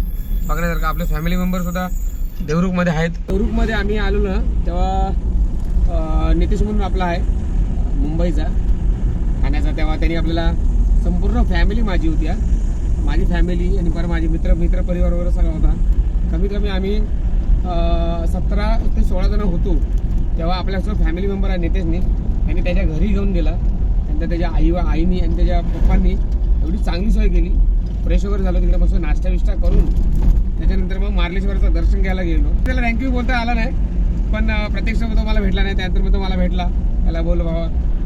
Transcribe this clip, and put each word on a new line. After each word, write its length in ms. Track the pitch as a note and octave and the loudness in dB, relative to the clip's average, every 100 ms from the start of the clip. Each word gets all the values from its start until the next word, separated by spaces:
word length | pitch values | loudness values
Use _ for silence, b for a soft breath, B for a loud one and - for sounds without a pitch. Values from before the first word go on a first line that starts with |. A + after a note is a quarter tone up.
| - - E3 - - | -2 -4 -4 -4 -2
बघण्यासारखं. 380 | D#3 E3+ D#3+ E3 | -2 -2 -2 -2
आपले 200 | D#3 E3+ | -2 -2
फॅमिली 300 | D3+ E3 F3+ | -2 -2 -2
मेंबरसुद्धा 520 | F3+ F#3 F3 F3+ F3+ - - - - - | -2 -2 -4 -4 -4 -4 -4 -4 -6 -6
देवरुखमध्ये 520 | C#3+ D#3+ F#3 F3+ F3 | -4 -2 0 0 -2
आहेत. 160 | D#3 E3+ | 0 -2
देवरुखमध्ये 680 | E3+ - F#3+ A3 A3 A3+ G#3+ | -4 -4 -2 -2 0 -2 -2
आम्ही 220 | G3+ G#3+ | -2 -2
आलो 300 | G#3 G#3+ G3+ | 0 0 -2
ना, 380 | F#3+ - - F3 | -2 -2 -2 0
तेव्हा, 480 | F3 F#3+ F#3+ F#3+ F#3+ - - - - - - - | 0 0 0 0 0 0 0 0 0 0 2 2
अं, 480 | D#3+ D#3+ D#3 D#3+ E3 | 0 0 0 2 2
नितीश 220 | E3+ G#3 | 2 0
म्हणून 200 | G#3+ G#3+ | 0 0
आपला 240 | F#3+ F3+ F3+ | -2 -2 -2
आहे 160 | F3 - - - - - - - - | -2 -2 -2 -2 -2 -2 -2 -2 0
मुंबईचा, 500 | C#3+ D#3+ F3 D#3+ D#3 - - - - - - - - - | -2 0 0 0 0 0 0 0 0 0 -2 -2 -2 0
ठाण्याचा, 360 | - - D#3 D#3+ | 0 0 0 0
तेव्हा 180 | D#3 D3+ | -2 0
त्यांनी 200 | D#3+ E3 | 0 0
आपल्याला 380 | D#3+ E3 E3 F3 - - - - | -2 0 0 0 0 2 2 2
संपूर्ण 400 | F3+ F3 G3+ A#3 | 2 0 0 0
फॅमिली 380 | - F#3 - A3 | 2 2 2 2
माझी 260 | G#3+ F3+ E3 | 0 0 0
होती 200 | D#3+ D#3+ | 0 0
हा. 80 | - - - - - - - - | 0 0 0 0 -2 -2 0 0
माझी 200 | - - | 0 0
फॅमिली 520 | F3+ F3+ F3 F3 F#3 | 0 0 0 0 0
आणि 120 | E3+ | 0
बरं 180 | E3+ E3+ | 0 0
माझे 200 | E3 E3 | 0 0
मित्र, 260 | E3 F3+ | 0 0
मित्र 280 | F3+ E3+ F3+ | 2 2 0
परिवार 320 | F3+ F3+ F3 | 0 0 0
वगैरे 180 | F3 F3 | 0 0
सगळा 200 | - E3 | 0 0
होता. 400 | D#3+ - - - - - - - | 2 2 2 0 2 0 0 -2
कमीत 180 | F3+ F#3+ | 0 -2
कमी 200 | F3+ G#3 | -2 -2
आम्ही, 320 | F#3+ F#3+ G#3+ G#3+ - - - - - F3 | -2 -2 0 0 0 0 0 2 2 0
अं, 600 | E3+ E3 E3 E3 E3+ - | 0 0 0 0 0 -2
सतरा 640 | - - G3+ G#3+ A3 - - | -2 0 0 2 2 2 2
ते 60 | |
सोळा 240 | G#3 F#3+ F#3 | 2 2 2
जण 140 | G#3+ | 0
होतो. 340 | G3+ E3 - D#3 - - - - - - | 0 0 0 0 0 -2 0 0 0 0
तेव्हा 200 | E3 F#3 | 0 -2
आपल्यासोबत 460 | F3+ F#3 G#3 G3 | -2 -2 -2 0
फॅमिली 240 | E3 E3 G3+ | 0 0 -2
मेंबर 220 | G3 F#3+ | -2 -2
आहे 80 | F3+ | 0
नितेशनी, 420 | E3+ E3+ E3 D#3+ | 0 0 0 0
त्यांनी 640 | - - - - - - | 0 0 -2 0 0 0
त्याच्या 200 | F3 F3 | 0 2
घरी 240 | F3 D3+ G3+ | 0 0 0
घेऊन 260 | G3 G3 | 2 0
गेला. 180 | C#3+ - - - - - - - | 0 0 0 0 0 0 0 0
नंतर 200 | - E3+ | -2 0
त्याच्या 200 | E3+ F3+ | 0 0
आई 180 | - E3 | 2 2
व 40 | F3 | 2
आईनी 440 | E3+ - F#3 F3+ | 0 2 2 2
आणि 160 | E3 E3+ | 0 2
त्याच्या 260 | E3+ F3+ | 2 2
पप्पांनी 540 | - - - F#3+ F3+ - - - - - | 0 2 2 4 4 2 0 0 0 0
एवढी 140 | - G3 | 0 0
चांगली 340 | - E3+ A3 | -2 0 0
सोय 160 | A3 G#3+ | 2 4
केली. 240 | F3 F3 E3 - - - - | 2 2 2 2 2 0 -4
फ्रेश 220 | - F3 F#3+ | 0 0 0
वगैरे 180 | G3 | 0
झालो, 180 | F#3 F3+ | 0 2
तिकडे 160 | F3+ F3+ | 2 2
मस्त 180 | F3 F3+ | 2 2
नाश्ता 300 | E3+ F3+ F#3 | 0 0 0
बिष्टा 240 | F3 - | 0 0
करून 360 | - - - - - - - - - - - | 2 2 4 2 2 2 2 4 2 2 0
त्याच्यानंतर 400 | F3+ F#3+ F3+ F#3+ | 0 0 0 -2
मग 120 | - | -2
मार्लेश्वरचं 640 | F#3+ F3 F#3+ G3 F#3 - | 0 -2 -2 -2 0 2
दर्शन 280 | E3 E3+ G3 | 2 2 2
घ्यायला 200 | G3 F#3 | 0 0
गेलो. 440 | F3+ D#3 D3 - B3+ | 0 0 2 0 0
त्याला 160 | B3+ | 0
thank 200 | A#3 A3+ | 0 -2
you 100 | C4 | 0
बोलता 260 | B3+ A#3 B3 | 0 0 -2
आला 160 | A#3 | 0
नाही, 160 | A#3 A3+ - - - - - - | 0 0 -2 -2 0 -2 0 -2
पण, 200 | G#3+ A3 | 0 0
अं, 200 | A3 G#3+ | 0 -2
प्रत्यक्ष 300 | - A3 A3 | -2 -2 -2
तो 40 | A3+ | 0
मला 340 | G#3+ A3 G#3+ | 0 0 0
भेटला 240 | G3 G3 | 0 0
नाही, 140 | G3 F#3 | 0 0
त्यानंतर 240 | F#3 - | -2 0
मग 120 | - | 0
तो 60 | F#3+ | 0
मला 160 | F#3+ F#3 | 0 0
भेटला. 320 | F3+ F3+ F3+ - - - | 0 0 -2 -2 -2 0
त्याला 180 | F3 E3 | 0 0
बोललो, 220 | E3 F3 | -2 -2
"बाबा, 480 | E3 E3 E3 - - - | -2 -2 -2 -2 -2 -2